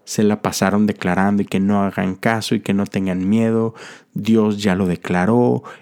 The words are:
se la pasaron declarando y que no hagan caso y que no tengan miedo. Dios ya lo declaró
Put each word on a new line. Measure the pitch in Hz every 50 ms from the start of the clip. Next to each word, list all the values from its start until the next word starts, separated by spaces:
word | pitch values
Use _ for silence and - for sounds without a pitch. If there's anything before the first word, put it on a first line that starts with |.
| _ -
se | - -
la | 107 104 107 -
pasaron | - 98 - - 95 95 95 104 107
declarando | 104 110 - - 92 87 95 95 101 104 101
y | 101
que | - - 95
no | 98 101 104 101
hagan | 98 98 - - 95 95 92
caso | - - 117 113 113 - - 113
y | 107
que | - -
no | 98 98 101
tengan | - - 101 98 95 90 92 90 95
miedo. | 107 113 113 113 113 113 113 113 - - - - - - - _ -
Dios | - 101 107 113 113 107 107 104 101
ya | 104 104 90
lo | 95 98
declaró | 90 87 82 - - 90 90 92 98 117 120 123 123 120 123 - - - -